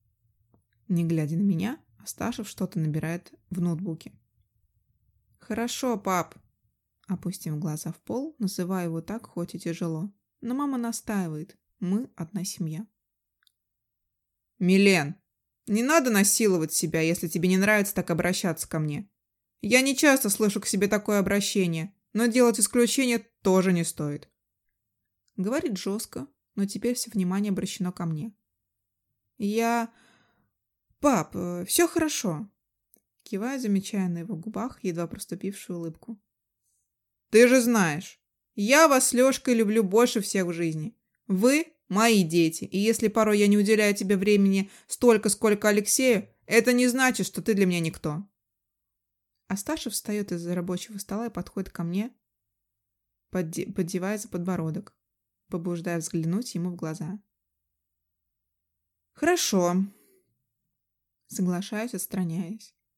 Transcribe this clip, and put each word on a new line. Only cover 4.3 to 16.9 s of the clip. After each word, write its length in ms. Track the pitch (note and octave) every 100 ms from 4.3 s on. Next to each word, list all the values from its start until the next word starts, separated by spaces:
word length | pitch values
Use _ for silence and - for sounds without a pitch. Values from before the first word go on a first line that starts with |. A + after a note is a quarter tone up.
| _ _ _ _ _ _ _ _ _ _ _
«Хорошо, 600 | - G#3+ A#3+ - B3+ G#3+
пап!» 380 | G3 F3+ - - _ _ _ _ _ _ -
Опустив 500 | F3+ F3 F#3 E3 D3+
глаза 340 | D3+ D#3 -
в 80 | -
пол, 360 | - A#3 D#4+ -
называю 500 | F#3+ - F3 F#3 E3+
его 120 | E3
так, 240 | E3 A3 -
хоть 300 | E3+ F3 F3
и 40 |
тяжело. 520 | E3+ E3+ E3+ D#3+ G3+ - _ _
Но 120 | A#3 C4
мама 220 | C#4+ B3+
настаивает. 800 | A#3 A3+ - G3+ E3+ D3+ D#3+ _ _ -
Мы 300 | F3 G#3 C4+ -
одна 280 | D#3+ G3+
семья. 420 | F#3+ - D#3+ D#3 A3 _ _ _ _ _ _ _ _ _ _ _ _ _ _ _ _ -
«Милен, 580 | F#3 F#3+ G3+ F3+ C#3+ - _ _ _ _ -
не 160 | G#3
надо 260 | B3+ E4 B3+
насиловать 600 | G#3 G3+ - A3 F3+ D#3
себя, 280 | - D#3+